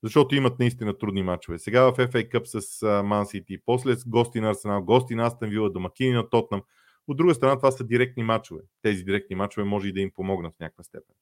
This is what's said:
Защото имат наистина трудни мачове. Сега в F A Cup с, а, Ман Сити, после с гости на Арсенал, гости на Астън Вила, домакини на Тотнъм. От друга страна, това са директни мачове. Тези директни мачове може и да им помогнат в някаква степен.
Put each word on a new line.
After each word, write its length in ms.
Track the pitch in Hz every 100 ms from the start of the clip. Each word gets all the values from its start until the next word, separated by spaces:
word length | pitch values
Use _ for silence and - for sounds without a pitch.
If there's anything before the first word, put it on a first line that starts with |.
Защото 320 | 110 151 131
имат 240 | 139 131 123
наистина 400 | 123 120 107 98
трудни 240 | 104 98
мачове. 360 | 92 90 - 85
Сега 240 | - 117
в 140 | 131 127
F 160 | 123
A 200 | 123 117
Cup 280 | 120 - 110
с, 220 | - -
а, 200 | 110 101
Ман 240 | 101 104 101
Сити, 320 | 101 - 95 -
после 280 | 123 131
с 100 | 123 120
гости 320 | 113 120 117
на 100 | 110
Арсенал, 320 | 101 107 101
гости 320 | 90 120 123
на 120 | 117 117
Астън 240 | 117 110
Вила, 200 | 104 104
домакини 420 | 95 90 _ 131
на 180 | 120 113
Тотнъм. 320 | 117 113 101 - _ _ _ -
От 100 | 139
друга 180 | 175
страна, 220 | 160 135 135
това 140 | 135
са 140 | 131
директни 380 | 113 117 123 127
мачове. 400 | 113 113 - 80 - _
Тези 220 | 110 98
директни 320 | 92 101 - 92
мачове 280 | 101 -
може 240 | 101 101 98
и 40 |
да 80 | 95
им 100 | 95
помогнат 400 | - 95 95 85
в 60 | _
някаква 240 | 80 _
степен. 320 | 87 - _ _